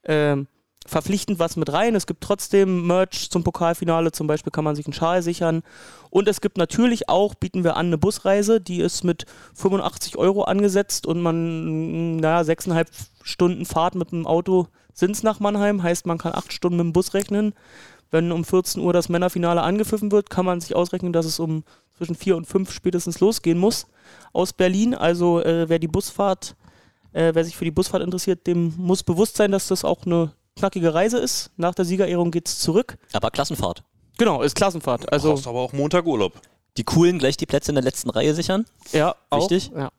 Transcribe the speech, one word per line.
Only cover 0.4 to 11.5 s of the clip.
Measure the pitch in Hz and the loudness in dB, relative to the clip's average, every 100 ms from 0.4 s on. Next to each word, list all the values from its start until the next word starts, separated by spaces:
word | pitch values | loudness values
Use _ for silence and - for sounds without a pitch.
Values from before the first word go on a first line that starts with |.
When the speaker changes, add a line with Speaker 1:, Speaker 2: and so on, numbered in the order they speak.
| 139 _ _ _ - | -4 _ _ _ -6
Speaker 1:
verpflichtend | 160 - 196 - 180 | -4 -2 -4 -2 -2
was | 170 170 | -2 -2
mit | 147 | -2
rein. | 151 233 | 0 2
Es | 214 - | 0 -2
gibt | 175 | -10
trotzdem | - 202 - 196 190 180 175 | -4 -4 2 2 4 2 2
Merch | 180 185 - - | 2 0 -4 -4
zum | 180 | -2
Pokalfinale. | 170 - 170 170 170 165 165 | -2 0 -2 0 0 0 0
Zum | - 151 | -2 -4
Beispiel | 151 - | -2 -4
kann | - | -2
man | 151 147 | -2 -4
sich | 151 | -6
einen | |
Schal | - 165 180 | -2 0 0
sichern. | 170 175 165 165 - - - - - | -2 -2 0 0 -4 -20 -20 -20 -2
Und | 190 202 | 0 2
es | 196 | 0
gibt | 208 - | -2 -2
natürlich | 170 - 240 233 - | -2 2 2 0 0
auch, | 170 202 - | 2 2 -2
bieten | 180 180 | -6 0
wir | 170 - | 0 0
an, | 175 | 0
eine | 160 | 2
Busreise. | 190 - 196 202 208 226 | 0 0 2 2 4 2
Die | 180 175 | 0 -2
ist | 175 - | -2 0
mit | 180 170 - - - | -2 -2 -8 -20 -20
fünfundachtzig | - 196 196 - - - - | -4 0 0 -2 -6 -10 0
Euro | 180 196 | 2 2
angesetzt | - 196 202 196 202 - - | 0 2 2 2 -2 -4 -4
und | 165 | -2
man, | 170 165 165 | 0 0 -2